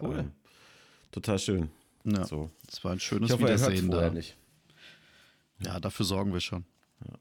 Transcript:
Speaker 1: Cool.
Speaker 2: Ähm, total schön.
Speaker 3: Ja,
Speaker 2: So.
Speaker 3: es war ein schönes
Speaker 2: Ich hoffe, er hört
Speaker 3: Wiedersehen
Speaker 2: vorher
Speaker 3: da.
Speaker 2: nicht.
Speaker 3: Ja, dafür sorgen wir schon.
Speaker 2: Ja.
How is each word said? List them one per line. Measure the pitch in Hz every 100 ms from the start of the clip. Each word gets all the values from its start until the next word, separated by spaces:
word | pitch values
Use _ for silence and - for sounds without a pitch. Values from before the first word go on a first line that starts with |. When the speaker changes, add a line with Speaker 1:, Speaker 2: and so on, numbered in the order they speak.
Speaker 1:
Cool. | - 76
Speaker 2:
Ähm, | 73 - _ - - - - - _
total | - - 98
schön. | - 95 78 - _ _
Speaker 3:
Ja, | 110 101
Speaker 2:
So. | 87 78 76 - -
Speaker 3:
es | -
war | 92
ein | 92
schönes | - 104 117
Speaker 2:
Ich |
hoffe, | 123 123
er | 107
hört | 120
Speaker 3:
Wiedersehen | 95 90
Speaker 2:
vorher | 87 85
Speaker 3:
da. |
Speaker 2:
nicht. | 82 - - _ _ _ - - - _ - - _ _ -
Speaker 3:
Ja, | 90 92
dafür | 98 - 98
sorgen | 98 101
wir | 90
schon. | - 90 90 _ _ -
Speaker 2:
Ja. | - -